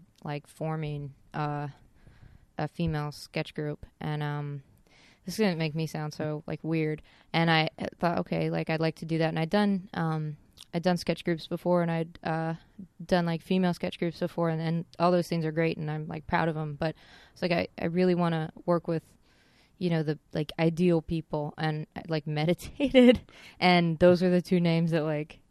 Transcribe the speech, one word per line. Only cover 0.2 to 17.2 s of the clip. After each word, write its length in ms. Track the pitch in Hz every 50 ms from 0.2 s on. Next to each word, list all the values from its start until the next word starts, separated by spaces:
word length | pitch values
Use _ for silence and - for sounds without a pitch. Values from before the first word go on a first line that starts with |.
| -
like, 220 | 156 143 147 -
forming, 680 | - - - 156 160 160 160 156 147 147 147 143 139 139 _ _ _ -
uh, 360 | 151 151 147 147 147 147 143 139 - - - _ - - - - - - - - - - _ _ -
a 80 | 156 151
female 440 | - - 170 165 156 151 147 147
sketch 440 | 143 - - - - 160 156 - -
group. 300 | - 151 147 147 - - - _ _
And, 220 | - 151 151 151
um, 400 | 151 147 147 147 147 143 143 143 - _ _ _ _ _ _ _ _ _ _ _ _
this 80 | 185 170
is 40 | -
gonna 160 | 214 196 175
make 180 | 156 165 156 143
me 120 | 165 160 151
sound 260 | - 156 151 151 -
so, 300 | - 156 151 151 147 -
like, 140 | - 156 147 -
weird. 380 | 156 165 160 156 156 156 151 - - - _ _ _ -
And 160 | 165 165 170
I 200 | 165 160 156 - - - 185 - - _
thought, 200 | - 170 170 175
"Okay, 300 | 170 - 170 165 160 160
like, 180 | 165 165 160 -
I'd 100 | 160 156
like 160 | 160 160 151 -
to 80 | -
do 120 | 160 165 160
that." 100 | 165 160
And 100 | 160 160
I'd 100 | 160 156
done, 400 | 202 208 208 202 196 185 185 - -
um, 440 | - 165 160 160 156 156 151 147 - _ _ _ - - - -
I'd 80 | 170 160
done 140 | 180 180 170
sketch 260 | - - 170 - -
groups 220 | 180 170 156 - -
before, 340 | 175 170 - 175 180 175
and 100 | 170 170
I'd, 280 | 165 165 165 170 170 - -
uh, 300 | - 160 160 160 165 165 - - _ _ - 185 - _ _ 170
done, 200 | - 190 180 170
like, 160 | 170 165 156
female 320 | - - 185 185 185 175 175
sketch 260 | - - 180 - -
groups 200 | 175 170 156 -
before, 300 | 180 175 - - 170 165
and, 120 | 160 160
and 240 | 165 160 170 165 - - - -
all 140 | 170 180
those 160 | 180 175 170 -
things 160 | 170 165 156
are 60 | 156
great, 260 | 156 165 165 165 - -
and 140 | 151 151
I'm, 160 | 151 156 151 165
like, 180 | 165 160 147 -
proud 200 | - 170 165 165
of 80 | 156 156
'em. 180 | 156 151 147
But 200 | 143 165 160 - - - - - -